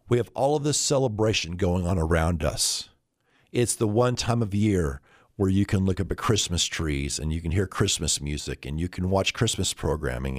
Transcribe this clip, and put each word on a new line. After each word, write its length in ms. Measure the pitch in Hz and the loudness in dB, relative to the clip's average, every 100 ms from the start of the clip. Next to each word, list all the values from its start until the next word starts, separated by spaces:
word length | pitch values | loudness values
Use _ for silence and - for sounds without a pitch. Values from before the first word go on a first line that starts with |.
| - | -2
We 80 | 123 | 0
have 120 | - - | 0 -2
all 220 | 139 151 | 0 0
of 60 | |
this 140 | 151 139 | 0 0
celebration 800 | - 139 131 104 110 101 82 87 | 2 2 2 2 2 0 -2 0
going 320 | 92 90 87 | 2 2 2
on 100 | 92 | 2
around 460 | 80 82 82 82 | 4 4 4 2
us. 460 | 78 - - - - _ _ _ _ _ _ | 0 0 -2 -4 -8 _ _ _ _ _ _
It's 220 | 120 120 - | -2 0 0
the 120 | 107 | 0
one 300 | 107 123 123 | 2 2 0
time 240 | - 117 | 0 0
of 120 | 104 | 0
year 460 | 101 107 92 73 69 _ _ _ - | 2 2 2 0 -4 _ _ _ -2
where 120 | 95 | 2
you 160 | 98 101 | 2 2
can 200 | 98 95 | 2 2
look 160 | 92 | 0
up 100 | 95 | -2
at 60 | 85 | -2
Christmas 480 | - 101 - 85 - | 0 0 0 -2 -2
trees 520 | - 80 69 69 - | -2 -2 -2 -2 -4
and 140 | 78 | -4
you 80 | 82 | -4
can 120 | 85 | -2
hear 140 | 92 92 | 0 0
Christmas 540 | - 101 - 78 - | 0 0 0 -2 -4
music 460 | 73 71 - 65 64 | -4 -6 -6 -8 -6
and 120 | 76 | -4
you 120 | 87 | -4
can 200 | - 90 | -2 0
watch 240 | 95 - | 2 0
Christmas 400 | - 113 - 90 | 0 0 0 -4
programming 640 | - 82 76 73 62 65 | -2 -2 0 -2 -2 -4